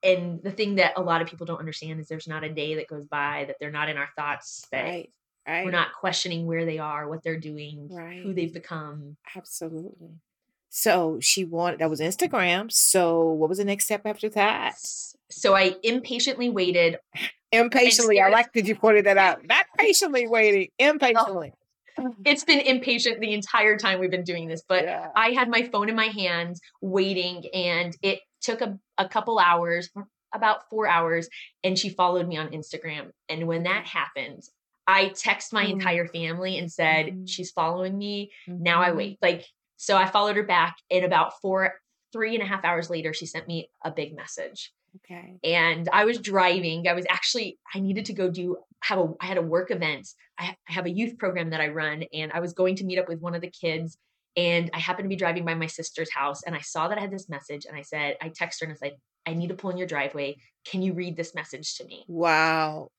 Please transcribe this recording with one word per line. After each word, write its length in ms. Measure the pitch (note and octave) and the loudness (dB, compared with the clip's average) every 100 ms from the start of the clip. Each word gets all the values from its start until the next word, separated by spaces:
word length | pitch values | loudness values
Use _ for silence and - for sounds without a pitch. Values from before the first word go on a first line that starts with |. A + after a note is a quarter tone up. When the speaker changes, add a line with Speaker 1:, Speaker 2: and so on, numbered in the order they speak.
Speaker 1:
and 380 | F#3+ F#3 F3 E3+ | 4 2 0 -6
the 80 | G3 | -8
thing 240 | F#3+ G#3+ G3 | -4 -2 2
that 160 | F3 - | 2 2
a 60 | |
lot 200 | F3+ E3 | 0 0
of 60 | E3 | 0
people 180 | E3 E3+ | -8 -10
don't 120 | E3 | -8
understand 400 | E3 D3+ D#3+ D#3+ | -8 -10 -10 -10
is 80 | D3+ | -10
there's 200 | D#3+ D#3 | -12 -8
not 160 | D#3 | -8
a 40 | D#3 | -8
day 220 | D#3 D3+ D#3 | -6 -4 -4
that 120 | - | -6
goes 180 | D3+ D3 | -12 -8
by 380 | D3 C#3+ D3 C#3+ | -4 -4 -4 -8
that 100 | C#3 | -8
they're 120 | D3 | -8
not 180 | D3 D3+ | -6 -4
in 80 | C#3+ | -4
our 120 | C#3+ - | -6 -6
thoughts, 500 | D3 C#3+ - - - | -6 -6 -8 -18 -10
that 120 | B2+ | -6
Speaker 2:
Right, 260 | B2 F3 - _ _ _ - | -6 -8 -12 _ _ _ -8
Speaker 1:
we're 60 | E3 | -4
Speaker 2:
right. 60 | F#3 | -2
Speaker 1:
not 220 | F3 E3 | 0 -2
questioning 500 | - F#3+ F3 F#3 E3 E3 | -2 -4 -2 -4 -4 -4
where 200 | E3 E3 | -2 -2
they 120 | D#3 | -4
are, 300 | D3+ D3 D3 | -6 -6 -8
what 140 | D#3+ | -8
they're 180 | E3 D#3+ | -6 -8
doing, 480 | D#3 D3+ D3 D3 D3 | -8 -12 -14 -14 -14
who 60 | F3 | -14
Speaker 2:
Right. 380 | E3 F3+ F#3+ F3+ | -14 -12 -6 -4
Speaker 1:
they've 160 | E3 | -4
become. 640 | E3 E3+ E3 D3+ D3 C#3+ D3 - | -6 -12 -10 -10 -12 -16 -18 -18
Speaker 2:
Absolutely. 760 | F#3+ - - E3 D#3+ F3+ - E3 D#3+ _ _ _ _ _ | -18 -14 -12 -10 -10 -12 -16 -20 -20 _ _ _ _ _
So 500 | - A3+ G3 E3 D3+ | -2 2 4 2 0
she 240 | C3 - | 0 0
wanted, 340 | F3+ E3 F3 E3 | 0 -2 -2 0
that 80 | D#3+ | -2
was 100 | D#3 | 0
Instagram. 680 | D#3 F#3 F4+ B3+ F3+ F3 A3+ | -2 0 0 2 2 2 0
So 540 | - - F#3+ E3+ E3 | 2 4 6 4 4
what 240 | E3 D#3+ D#3+ | 4 4 2
was 100 | F#3 | 2
the 60 | |
next 220 | G3+ G3+ - | 0 0 0
step 160 | G#3 | -2
after 240 | G#3+ G#3 A3 | -4 -4 -4
that? 420 | G#3+ G#3 A3 - | 2 2 2 -2
Speaker 1:
S-, 420 | - - - - - _ | -6 -12 -12 -14 -18 _
so 240 | - G#3 F#3+ | -4 4 6
I 200 | F#3 F#3 | 6 2
impatiently 680 | A3+ B3 A#3+ A#3+ A#3+ B3 B3 | 0 0 -2 -2 -2 0 -2
waited. 480 | G3+ F3+ F3 E3+ E3 _ - - - _ | 0 2 4 4 2 _ -10 -10 -10 _
Speaker 2:
Impatiently. 680 | A3+ A#3 B3+ B3 A#3+ A#3 G3+ | 4 6 6 6 6 6 8
I 40 | F#3+ | 8
Speaker 1:
And 60 | |
Speaker 2:
like 200 | A3 A#3+ | 8 6
that 140 | A#3 G3+ | 2 2
you 80 | G#3+ | 4
pointed 300 | A3 G#3 G3+ | 8 8 8
that 120 | G3 | 8
out. 280 | F#3+ D#3 D#3+ | 6 4 2
Not 200 | C4+ G4 - | 2 2 2
patiently 480 | A4 F#4 F#4 C4+ A#3 | 4 6 4 2 2
waiting, 400 | A3+ A3 G3+ F#3+ | 6 6 6 2
Speaker 1:
<laughs> 60 | _ | _
Oh. 100 | C4+ | 4
Speaker 2:
impatiently. 640 | D4+ C4 A3+ A3+ F#3 D3 - _ _ _ - B3+ A3 | 6 4 6 4 0 -6 -12 _ _ _ -8 -8 -2
Speaker 1:
It's 180 | G3 C#4+ | 2 2
been 160 | - D4 | 4 4
impatient 600 | C4+ B3+ B3+ A#3+ A#3+ A3+ | 4 2 2 0 0 -2
the 140 | A3 | -2
entire 420 | G#3+ G3 A#3 G#3+ G#3 | -4 0 2 4 4
time 240 | G3+ F#3+ | 2 2
we've 100 | F#3 | 0
been 140 | F3+ | 0
doing 240 | F3 E3+ E3 | -2 -6 -6
this, 140 | E3 _ | -8 _
but 180 | F#3 | 0
Speaker 2:
Yeah. 260 | D#3+ D#3+ E3 | 0 -4 -2
Speaker 1:
I 160 | - A3+ | 2 4
had 160 | B3+ B3 | 4 2
my 140 | A#3 A#3+ | 2 0
phone 200 | G#3+ G#3 | 0 0
in 40 | |
my 120 | A3+ A3 | 0 0
hand 500 | G#3 F#3 E3+ E3+ F3 _ _ | 0 -2 -2 -4 -8 _ _
waiting, 640 | G3 F#3+ G3 F#3+ F3+ F3+ - | -2 0 0 0 -4 -6 -8
and 420 | F#3+ F3 E3+ F3 E3+ | -4 0 0 -2 -2
it 180 | G3 F#3+ _ _ | -2 -4 _ _
took 220 | - A3+ | -6 -4
a, 160 | G#3 G3 _ - | -4 -6 _ -4
a 100 | F#3+ | 0
couple 300 | A3+ G#3+ A3+ | 0 0 4
hours, 520 | F3 F3 E3+ E3+ F3 G3+ G3+ _ _ | 6 6 2 -2 -4 -14 -18 _ _
about 340 | G#3+ G#3+ G#3+ - | -2 0 0 -2
four 180 | A3 G#3+ | -2 2
hours, 400 | E3+ E3 E3+ E3 - - _ | 2 2 0 -4 -14 -20 _
and 160 | F#3+ F#3 | -2 -2
she 120 | G3+ | -4
followed 360 | - F3+ F3+ E3+ | 0 2 2 -2
me 120 | D#3+ | -4
on 100 | D#3 | -6
Instagram. 580 | D#3+ D3+ D#3 D#3+ D3+ - _ _ | -8 -12 -12 -10 -12 -12 _ _
And 180 | D#3 E3 | -6 -2
when 180 | E3 | -2
that 180 | E3+ G3 | 0 -2
Speaker 2:
Okay. 60 | G#3 | -4
Speaker 1:
happened, 520 | F3 C#3 - B2 - - _ _ _ - | -6 -6 -6 -10 -12 -20 _ _ _ 4
I 220 | G3 F#3+ | 4 4
text 420 | G3 A#3 G#3 - | 0 -2 -2 -2
my 140 | A3 G3+ | -2 0
Speaker 2:
Hmm. 60 | |
Speaker 1:
entire 360 | F#3+ F#3 E3+ E3+ | 0 0 0 -2
family 480 | E3+ E3 E3+ F#3 F3 | -6 -6 -4 -4 -6
and 140 | E3+ | -8
said, 340 | - D#3+ D#3 D#3 | 0 2 4 0
Speaker 2:
Mm-hmm. 200 | F#3 F#3 | -6 -10
Speaker 1:
"She's 240 | - F3+ | -8 -8
following 460 | - E3 F3 F#3 G3 | -2 -2 -2 -4 -4
me." 340 | G3+ G3+ G3+ - - | -6 -8 -10 -14 -14
Now 320 | F3 E3+ E3+ | -4 2 4
I 60 | F3+ | 4
Speaker 2:
Mm-hmm. 80 | E3 | 2
Speaker 1:
wait. 220 | G2+ - | -4 2
Like, 240 | F#3 F3+ - _ _ _ | 2 2 -4 _ _ _
so 200 | - G3 | 2 4
I 100 | - | 4
followed 300 | G#3+ G#3 G3+ | 4 2 0
her 60 | |
back 320 | G3+ F3+ E3 - _ | 2 4 2 0 _
in 160 | F3+ | 0
about 360 | F#3 E3+ D#3+ - | 4 4 2 -2
four, 320 | G3 F#3+ F#3+ - _ _ _ | -4 0 0 -2 _ _ _
three 240 | A#3 A3 | -6 -4
and 80 | A3+ | -2
a 40 | G3 | -2
half 180 | F#3+ | -2
hours 240 | E3+ E3+ E3 | 0 0 -2
later, 240 | E3+ D#3 | -4 -4
she 140 | D#3 D#3 | -6 -8
sent 200 | D#3+ E3 | -10 -8
me 220 | E3 - _ | -8 -8 _
a 60 | - | -8
big 260 | D#3 D3 D3+ | -6 -8 -10
message. 560 | C#3+ - - G3+ - _ _ F#3+ | -16 -12 -12 -12 -18 _ _ -20
Speaker 2:
Okay. 340 | _ F3 F3+ F#3 | _ -20 -18 -8
Speaker 1:
And 440 | E3 E3+ E3 D#3+ E3+ | 0 2 2 0 2
I 120 | F#3 | 4
was 140 | G#3+ A#3+ | 4 2
driving. 680 | G#3 G3 F3+ F3+ F3 E3 F3 | 0 2 4 2 0 -2 0
I 40 | |
was 140 | F3 F3+ | 0 0
actually, 500 | F#3 - B3 G#3 - _ | -2 0 -2 -4 -10 _
I 60 | G3+ | -6
needed 240 | F#3+ G3 G3 | -2 -2 -4
to 60 | |
go 160 | G3+ F#3 | -2 -2
do, 280 | F3 F3+ F3+ _ _ | -2 -4 -6 _ _
have 180 | - F#3+ | -4 0
a, 160 | E3 E3 | 0 -2
I 60 | F3+ | -4
had 120 | F#3 | -2
a 40 | |
work 280 | E3 E3+ F3+ | 0 0 0
event. 360 | F#3+ D#3+ C#3+ - - _ - | -2 -2 -4 -10 -20 _ -12
I 60 | |
ha-, 120 | F3 - - | -12 -12 -10
I 40 | |
have 120 | F3 | -6
a 60 | F3 | -4
youth 260 | F3+ A#3 A#3 | -2 -4 -2
program 320 | G3 F3 E3 | -4 -2 -4
that 120 | D#3+ | -2
I 60 | D3+ | -4
run, 360 | D#3 D#3 D3+ E3 | -2 -4 -4 -8
and 180 | D#3 D#3 | -8 -6
I 80 | E3 | -6
was 120 | F3 | -6
going 240 | E3+ F#3 F#3 | 0 0 0
to 80 | |
meet 140 | F#3+ F3+ | -4 -4
up 100 | F3+ | -4
with 120 | E3 | -6
one 140 | F3 | -6
of 60 | E3+ | -8
the 80 | E3+ | -10
kids. 460 | - E3+ D#3+ E3 - _ _ _ - | -6 -4 -4 -6 -12 _ _ _ -2
And 320 | F3 E3+ E3+ | 2 2 0
I 40 | - | -4
happened 260 | - F3+ G3 | -4 -4 -2
to 20 | |
be 80 | F#3+ | -2
driving 300 | F#3 E3+ E3 | 0 -2 -2
by 80 | |
my 120 | E3 D#3+ | -4 -4
sister's 460 | - E3 - D#3+ | -8 -12 -8 -6
house, 300 | - C#3+ D#3 | -4 -4 -4
and 120 | - | -8
I 60 | D3 | -10
saw 280 | D3 E3 E3 | -8 -4 -2
that 100 | G#3 | -2
I 20 | |
had 100 | G3+ | -6
this 180 | G3 F#3+ | -10 -10
message, 340 | C#3+ - D3 | -14 -10 -14
and 100 | - | -12
I 60 | D3+ | -16
said, 360 | C#3 D#3 C#3+ C#3+ | -10 -6 -4 -6
I 80 | D#3+ | -10
texted 320 | D#3+ E3+ - | -8 -8 -8
her 60 | D#3+ | -10
and 60 | |
I 40 | D3+ | -8
said, 200 | C#3+ C#3+ _ _ | -10 -12 _ _
"I 80 | - | -8
need 160 | E3 F3 | -6 -4
to 60 | |
pull 160 | F#3 G3 | -6 -6
in 80 | F3+ | -6
your 80 | F3+ | -6
driveway. 500 | D3+ C#3 D3 C#3+ C#3+ _ _ - | -4 -6 -6 -8 -10 _ _ -8
Can 160 | F#3+ | -4
you 100 | F#3 | -2
read 240 | F3 F3+ E3 | -2 -6 -6
this 180 | E3 | -8
message 420 | F3 D#3 C3 B2+ - | -8 -12 -12 -10 -12
to 60 | - | -14
me?" 180 | - - | -18 -12
Speaker 2:
Wow. 840 | E3+ E3+ D#3 D#3+ D#3+ D#3 D#3 - | -2 4 4 4 2 0 -4 -12